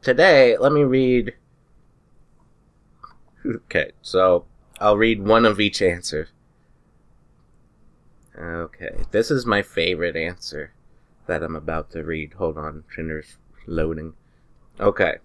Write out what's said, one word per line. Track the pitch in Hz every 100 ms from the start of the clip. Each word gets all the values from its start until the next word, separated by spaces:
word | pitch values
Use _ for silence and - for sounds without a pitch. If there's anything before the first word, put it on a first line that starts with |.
Today, | - 127 185 151 127 113
let | 139
me | 147
read. | 143 131 127 123 104 - _ _ _ _ _ _ _ _ _ _ _ _ _ _ _ _ - - - _ -
Okay, | - _ - 73 -
so | - 92 92 87 - _ _ -
I'll | 104 104
read | 113 110
one | 98 113 113
of | 101
each | 104 -
answer. | 98 87 - 78 80 _ _ _ _ _ _ _ _ _ _ _ _ _ _ _ _ _ _ _ _ -
Okay, | 87 85 82 - 82 - -
this | 104 117
is | 139
my | 120 101
favorite | 98 - 82 87 87 82
answer | 82 90 - 73 73 _ _ _ _ _ -
that | 85
I'm | 80
about | 80 78 80 78
to | 82
read. | 78 80 76
Hold | - 90 78
on, | 78 78 -
Tinder's | - 80 78 - - _ - -
loading. | 82 80 80 80 - _ _ _ _ _ -
Okay. | 101 - 90 -